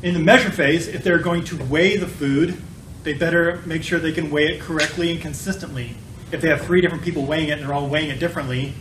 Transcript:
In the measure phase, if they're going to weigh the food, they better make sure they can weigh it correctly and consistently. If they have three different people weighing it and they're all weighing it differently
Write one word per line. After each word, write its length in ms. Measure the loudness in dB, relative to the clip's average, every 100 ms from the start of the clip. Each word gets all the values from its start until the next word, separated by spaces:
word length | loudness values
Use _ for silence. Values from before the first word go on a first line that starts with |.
In 100 | 0
the 80 | 2
measure 300 | 6 6 6
phase, 380 | 2 2 2 0
if 140 | -4
they're 160 | 2 2
going 240 | 2 -2
to 200 | -2 -6
weigh 320 | -2 2 2 2
the 100 | -2
food, 560 | -2 0 2 2 0 -12 -16 -16 -10
they 120 | -6
better 480 | -2 2 4 2 0
make 180 | -4 -4
sure 160 | 0 0
they 140 | 0
can 180 | -2 0
weigh 140 | 2 2
it 120 | 0
correctly 500 | -4 -2 0 0 -2
and 100 | -2
consistently. 760 | -6 -8 -6 -6 -6 -8 -8 -10 -14 -16 -8
If 100 | -2
they 80 | 2
have 100 | 2
three 220 | 4 4
different 200 | 4 0
people 220 | -4 -2
weighing 240 | 0 0 0
it 40 |
and 100 | -2
they're 120 | -2
all 140 | -2 0
weighing 220 | -2 -2
it 100 | -2
differently 540 | -2 -4 -4 -4 -4 -8